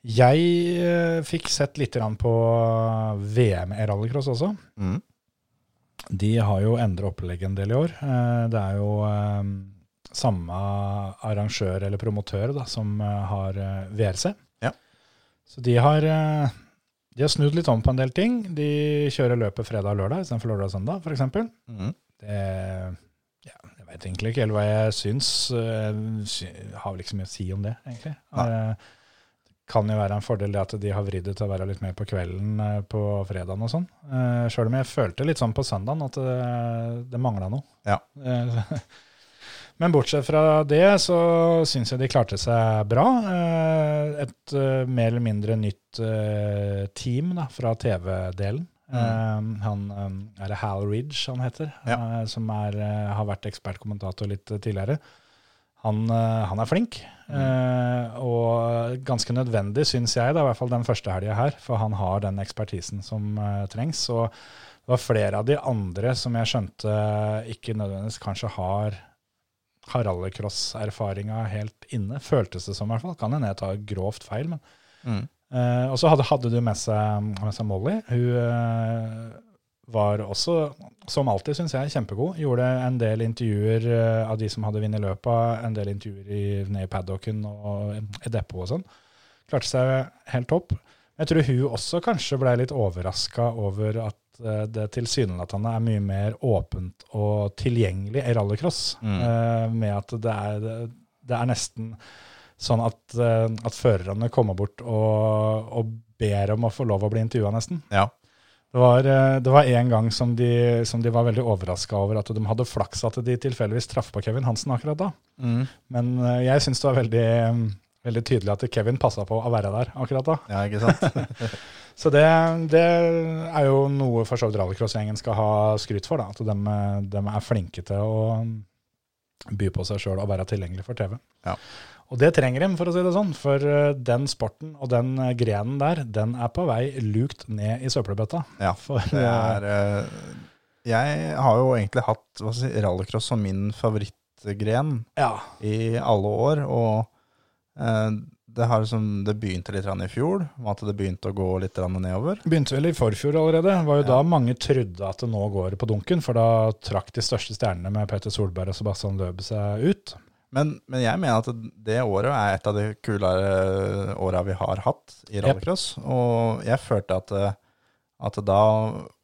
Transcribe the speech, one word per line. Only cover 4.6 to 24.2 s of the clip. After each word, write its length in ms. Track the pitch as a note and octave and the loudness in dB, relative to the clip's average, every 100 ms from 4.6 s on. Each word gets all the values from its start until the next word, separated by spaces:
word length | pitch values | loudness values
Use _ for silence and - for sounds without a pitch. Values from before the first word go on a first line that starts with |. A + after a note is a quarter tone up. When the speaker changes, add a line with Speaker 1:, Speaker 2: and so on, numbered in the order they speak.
| _ - | _ -4
Speaker 2:
Mm. 220 | F#2+ B2+ _ _ _ _ _ _ _ _ _ - - F#2 | -2 -2 _ _ _ _ _ _ _ _ _ -20 -8 -2
Speaker 1:
De 200 | G#2 A2+ | 2 2
har 240 | G#2+ G2 | 2 2
jo 140 | G#2+ A#2+ | 2 2
endret 320 | A2+ F2+ G2 | 2 0 -4
opplegg 300 | - F2+ F2 | -4 -8 -4
en 120 | F#2+ G2 | -4 -2
del 160 | G2 | 0
i 20 | B2 | 0
år. 140 | E3 - | 0 -2
Eh, 480 | C#3+ B2 A#2+ A#2+ A#2 | -2 0 2 0 0
det 120 | A2+ | 0
er 140 | F#2+ G2+ | 0 0
jo, 260 | G#2 G#2 | 0 0
eh, 400 | G#2 G#2 G#2 G2+ G2+ G2 G2 G2+ _ _ - - | 0 0 0 -2 -4 -6 -10 -20 _ _ -14 -2
samme 400 | B2+ F#2 E2+ F2+ G2+ G2+ G2+ G2+ F#2+ - A2+ | 0 0 -4 -4 -2 -2 -2 -4 -6 -8 -4
arrangør 560 | G#2 G#2 - G2 F#2 G2 | -2 -2 -2 -2 -2 -2
eller 140 | G2+ | -2
promotør 540 | A2+ G#2 - G2 A#2 C#3+ | -2 -4 -4 -4 -2 -4
da, 80 | B2 | -6
som, 260 | - G#2+ G#2 | -4 -4 -2
eh, 240 | G#2 G2+ F#2+ | -2 -2 -2
har, 260 | G2+ F#2+ F#2+ | -4 -4 -4
eh, 300 | G2 G2 F#2+ | -4 -6 -8
V 160 | G#2 G#2 | 0 0
R 80 | F#2 | 0
C. 160 | - G3+ _ _ | -4 -6 _ _
Speaker 2:
Ja. 80 | B2 - _ _ _ _ _ _ _ | -6 -6 _ _ _ _ _ _ _
Speaker 1:
Så 160 | - | -4
de 120 | B2 A#2+ | 2 4
har, 260 | C#3 D3+ | 6 4
eh, 460 | D#3 D#3 D#3 D3+ C#3 - - _ _ _ _ - | 4 2 2 2 0 -2 -20 _ _ _ _ -2
de 80 | |
har 60 | D3 | 0
snudd 260 | - D3 D#3+ | 4 2 2
litt 140 | D#3+ | 2
om 120 | A2+ | 4
på 120 | A2+ | 4
en 80 | B2+ | 2
del 80 | C3 D3+ | 0 2
ting. 240 | A3 B3 G3 D3+ | 2 0 -4 -2
De 500 | D3 D3 D3+ D3 D3 | 0 0 2 2 0
kjører 240 | - B2 A#2+ | 2 2 2
løpet 280 | G#2+ - G#2+ | 0 -2 -4
fredag 240 | A2 G2+ | -2 0
og 80 | G2+ | 0
lørdag 220 | G2 D#3+ F3+ | 0 -2 -2
i 20 | |
stedet 140 | A#2 | -4
for 80 | A2+ | -2
lørdag 200 | G#2 G2 | -2 -2
og 60 | F#2+ | -2
søndag, 280 | G#2 F3+ | -4 -6
for 120 | D#3+ C3+ | -4 -2
eksempel. 340 | C3 G3+ A3+ _ - | 0 0 -4 _ -16
Speaker 2:
Mhm. 240 | A2 G2 - _ _ | -8 -6 -8 _ _
Speaker 1:
Det, 800 | G#2 G#2 G2 F#2+ F#2+ F#2 F#2 F2+ _ _ _ _ - | -6 -4 -2 -4 -6 -6 -8 -12 _ _ _ _ -20
ja, 120 | _ - _ | _ -20 _
jeg 100 | - | -20
vet 180 | - F#2 | -14 -10
egentlig 280 | F#2+ | -4